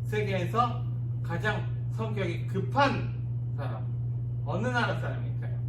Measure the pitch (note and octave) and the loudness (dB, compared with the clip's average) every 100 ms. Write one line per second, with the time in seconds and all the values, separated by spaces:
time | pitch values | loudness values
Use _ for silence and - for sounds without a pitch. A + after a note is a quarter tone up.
0 | - G#3+ G3 F#3+ F3 A3+ B3 - - - | 0 0 0 0 2 4 2 2 -2 -2
1 | - - - E3+ G#3+ - - - - - | -2 -2 -2 0 2 0 0 -2 -2 -2
2 | A3 G3+ F3+ E3+ - F#3+ F#3 C4 C#4 - | -2 0 0 0 0 0 2 6 6 4
3 | - - - - - - - - - - | 0 -2 -2 -2 -2 -2 -2 -2 -2 -2
4 | - - - - - - B3 B3 A#3+ - | -2 -2 -2 -2 -2 0 2 2 2 0
5 | - - - - - - | -2 -2 -2 -2 -2 -2